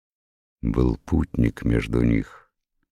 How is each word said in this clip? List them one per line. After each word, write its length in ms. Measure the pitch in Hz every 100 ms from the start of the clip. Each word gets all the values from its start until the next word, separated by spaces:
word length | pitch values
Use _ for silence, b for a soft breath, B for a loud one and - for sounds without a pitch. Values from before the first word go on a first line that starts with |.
| _ _ _ _ _ _
Был 360 | 57 55 64 57
путник 640 | - 80 78 - 57 -
между 380 | 58 57 53 58
них, 500 | 58 55 - - _ _ _ _ _